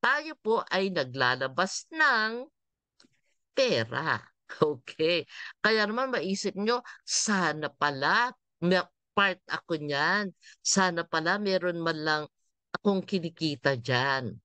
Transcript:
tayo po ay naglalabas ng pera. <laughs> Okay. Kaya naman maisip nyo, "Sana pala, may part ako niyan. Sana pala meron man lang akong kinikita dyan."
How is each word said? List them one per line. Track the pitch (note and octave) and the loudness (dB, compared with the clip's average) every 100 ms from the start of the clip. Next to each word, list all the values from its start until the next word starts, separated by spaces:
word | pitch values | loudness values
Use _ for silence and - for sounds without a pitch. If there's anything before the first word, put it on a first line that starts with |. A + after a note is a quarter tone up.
tayo | A#3 C#4+ D4+ D4+ | 2 0 -2 -8
po | G#3+ A3+ - | 0 0 0
ay | F#3 F#3+ | -2 0
naglalabas | F3 C3 B2+ B2 B2+ C3+ C3 F#3+ - - | -2 -4 0 2 2 -2 -2 -2 -4 -12
ng | D#4+ D4+ A#3+ G#3+ A#3 C4+ _ _ _ _ _ _ _ _ _ _ - | 0 2 2 0 -4 -12 _ _ _ _ _ _ _ _ _ _ 0
pera. | B3+ D3 A2+ B2 D#3 A#2 | 2 2 0 -2 -2 -4
<laughs> | - _ _ | -4 _ _
Okay. | - D#3 C#3+ - - D#3 F3 - - - - | 0 0 0 -12 -2 0 0 -2 -14 -16 -2
Kaya | G#3 A3 | 0 2
naman | G#3 A3+ C4 | 2 0 -2
maisip | A#3+ E3 F#3+ G3+ F#3 | -2 -2 -4 -4 -4
nyo, | G#3 B3 - - | -2 -2 -4 -20
"Sana | - - - G3 E3+ D3+ D3+ | -6 -4 0 2 2 0 -6
pala, | - D3 C#3 C#3 G3+ A#3+ A#3+ _ _ | -2 -2 0 2 2 0 -4 _ _
may | E3+ F3+ - _ _ | 2 2 0 _ _
part | - G3 F3+ | 0 2 0
ako | - D#3+ _ E3 | -6 -10 _ -4
niyan. | D3 C#3+ D#3 G3 G3+ - - - | -2 0 2 2 -2 -8 -20 -10
Sana | - - F#3 E3+ | -2 2 2 0
pala | E3+ D#3+ D#3+ G3+ | -4 -2 0 0
meron | G#3 F#3 F3 E3+ | 0 0 0 -2
man | E3 D#3+ | -2 -2
lang | D#3 D#3 D3+ _ _ _ _ | 0 -2 -4 _ _ _ _
akong | - G#3 G3 | -2 0 0
kinikita | F#3 G3 E3 E3 D#3+ C#3+ C#3+ C3 | 0 -2 -4 -4 -4 0 0 0
dyan." | A#2+ B2 C3+ C3+ B2 G2+ | 0 0 2 0 -2 -10